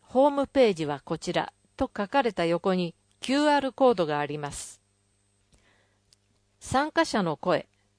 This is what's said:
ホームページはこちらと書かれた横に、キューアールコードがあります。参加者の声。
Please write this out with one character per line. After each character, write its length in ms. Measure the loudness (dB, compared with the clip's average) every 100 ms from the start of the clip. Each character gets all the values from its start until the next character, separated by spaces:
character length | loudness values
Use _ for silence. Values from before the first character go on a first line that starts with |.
ホ 260 | -4 2 2
ー 20 |
ム 160 | 2 0
ペ 240 | 2 2
ー 40 |
ジ 120 | 2 -4
は 140 | -6
こ 140 | -6 -8
ち 140 | -4
ら 200 | -4 -4 -8 _ -6
と 140 | -6
書 120 | -4 -2
か 160 | 0
れ 100 | 0
た 120 | 0 0
横 280 | 0 0
に、 200 | 0 -2 -6 _ _
キ 140 | -2
ュ 120 | 2 2
ー 80 |
ア 40 | 2
ー 20 |
ル 120 | 0
コ 180 | 2 2
ー 40 |
ド 120 | 4 0
が 140 | -2
あ 60 | -4
り 120 | -6
ま 140 | -8
す。 280 | -10 -16 -20 _ _ _ _ _ _ _ _ _ _ _ _ _ _ _ _ _ _
参 320 | -4 -2 0
加 120 | 0
者 200 | 0 0
の 120 | -2 -4
声。 300 | -2 -2 -2 _ _